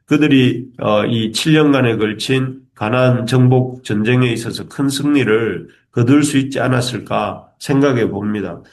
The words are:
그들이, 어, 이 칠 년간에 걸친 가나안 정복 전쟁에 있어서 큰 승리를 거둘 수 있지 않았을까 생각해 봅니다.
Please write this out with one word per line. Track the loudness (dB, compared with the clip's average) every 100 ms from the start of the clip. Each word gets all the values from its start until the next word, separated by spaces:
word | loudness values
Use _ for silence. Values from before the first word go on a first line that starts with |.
| -2
그들이, | 0 4 4 2 0 -10 -6
어, | -2 0
이 | 0 -2 -4
칠 | -4 2
년간에 | 4 4 2 2 0
걸친 | -2 -4 -2 -2 -2 -8 _
가나안 | -8 -2 2 2 0 0
정복 | 2 4 4 0 -8
전쟁에 | -6 -2 0 2 0
있어서 | -2 -6 -10 -12
큰 | -4 -4
승리를 | -2 0 0 2 2 0 -6 -12 _ _
거둘 | -2 4 4
수 | 2 0
있지 | -2 -2
않았을까 | 0 0 -2 -8 -6 -4 -4 -8 -16 _
생각해 | -2 2 2 2 -2
봅니다. | -4 -6 -6 -8 -12 -20